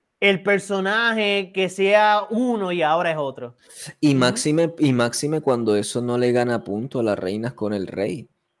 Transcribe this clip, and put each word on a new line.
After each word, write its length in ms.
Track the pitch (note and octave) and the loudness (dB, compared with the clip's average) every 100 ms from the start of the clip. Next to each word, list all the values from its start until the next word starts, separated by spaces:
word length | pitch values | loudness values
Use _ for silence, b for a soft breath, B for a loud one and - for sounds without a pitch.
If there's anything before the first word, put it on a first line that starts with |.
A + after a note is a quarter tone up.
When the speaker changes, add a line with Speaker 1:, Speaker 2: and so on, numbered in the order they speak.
| _ _ | _ _
Speaker 1:
el 240 | G3+ G3 | 0 2
personaje 1080 | G3 G3+ F#3+ G3 F#3+ G#3+ A#3 A3 G#3 G3+ F#3+ | 0 -2 -2 -4 -2 -2 -2 0 0 -2 -4
que 160 | F#3+ F3+ | -4 -4
sea 580 | F#3 G3 G#3 G#3+ G#3 - | 0 4 6 6 4 0
uno 420 | A3 B3 A3+ F#3 | -2 0 -2 -2
y 100 | F3 | 0
ahora 300 | D3+ E3 F3 | 2 2 2
es 60 | D#3 | -2
otro. 400 | C#3 B2+ A#2+ - B B B B | -4 -6 -12 -16 B B B B
Speaker 2:
Y 160 | D3+ C3+ | 2 4
Speaker 1:
Ujú. 40 | |
Speaker 2:
máxime, 540 | B2 A3 D3+ D#3 E3 - | 4 2 0 2 0 2
y 140 | D3 | 2
máxime 480 | B2+ A#2+ - D3 D#3 | 2 0 -2 -4 -2
cuando 340 | D3 A#2+ A2 G#2 | 0 0 2 0
eso 260 | G#2 B2+ | 0 -4
no 160 | A#2+ B2 | -2 0
le 140 | B2 | 2
gana 320 | B2 B2 A#2 | 2 0 -2
punto 360 | - G#2 C3 C3 | -4 -6 -6 -2
a 40 | |
las 160 | A2+ G2 | -2 -2
reinas 340 | F#2 G#2 A#2+ | -4 -4 -6
con 200 | C3+ G#2+ | -6 -4
el 140 | G#2 F#2 | -4 -4
rey. 420 | - G#2 - - _ _ _ | -4 -4 -4 -12 _ _ _